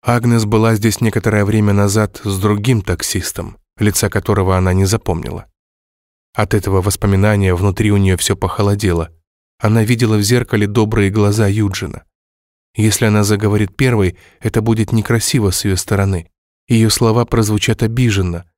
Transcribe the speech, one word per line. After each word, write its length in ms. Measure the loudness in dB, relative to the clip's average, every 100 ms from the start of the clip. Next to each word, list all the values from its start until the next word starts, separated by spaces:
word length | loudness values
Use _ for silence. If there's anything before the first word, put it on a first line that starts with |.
Агнес 440 | 0 0 2 0 2
была 300 | 0 2 2
здесь 260 | 0 0
некоторое 440 | -2 0 0 0 0
время 280 | 2 2
назад 480 | 2 2 0 -2 -4
с 160 | -6 -2
другим 420 | 0 0 0 0
таксистом, 760 | 0 -6 -4 -6 -6 -10 -12 -14 _ _
лица 320 | -2 0 -2
которого 480 | -2 -2 0 2 2
она 160 | 2
не 120 | 2 2
запомнила. 600 | 0 -2 -6 -6 -12 -14 _ _ _ _ _ _ _ _
От 200 | -6 -2
этого 280 | -2 0 0
воспоминания 720 | 0 -2 0 2 2 2 2
внутри 380 | 2 0 0 0
у 60 | 2
неё 180 | 2 0
всё 180 | -2 -2
похолодело. 760 | -4 -2 -2 0 0 -2 -4 _ _ _ _ _
Она 240 | 0 2
видела 320 | 2 0 2 2
в 60 |
зеркале 460 | 2 0 0 -2 0
добрые 420 | 0 0 2 0
глаза 380 | 2 0 2 0
Юджина. 560 | 2 -2 -4 -8 -12 _ _ _ _ _ _ _ 0
Если 300 | 0 2 2
она 180 | 2
заговорит 520 | 2 0 0 0 -2 0
первой, 420 | 0 2 0 -2 -20 _
это 220 | -4 -2
будет 320 | 0 0 0
некрасиво 580 | -2 0 -2 0 0 0
с 140 | -2 -2
её 100 | -4
стороны. 560 | -2 0 0 -2 -6 _ _ _ _
Её 220 | 2 2
слова 360 | 2 0 0 0
прозвучат 580 | 0 0 0 -2 -2
обиженно. 640 | -2 0 0 0 -2 -4 -12